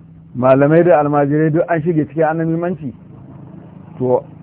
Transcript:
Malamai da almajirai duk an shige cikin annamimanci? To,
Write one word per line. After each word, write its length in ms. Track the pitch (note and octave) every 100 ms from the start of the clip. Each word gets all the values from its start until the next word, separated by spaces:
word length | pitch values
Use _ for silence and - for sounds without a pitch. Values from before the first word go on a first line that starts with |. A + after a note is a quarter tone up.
| - - -
Malamai 480 | B2 B2+ C3+ C#3+ D#3+
da 180 | E3+ D#3+
almajirai 500 | D3 D3 C#3+ D3+ D#3+
duk 120 | D#3 E3+
an 140 | E3
shige 260 | D#3+ D#3 C#3
cikin 160 | D3
annamimanci? 720 | D#3 D#3+ E3 E3 F3 D3+ C#3+ - - - - - - - - - - -
To, 260 | B2+ B2+ - -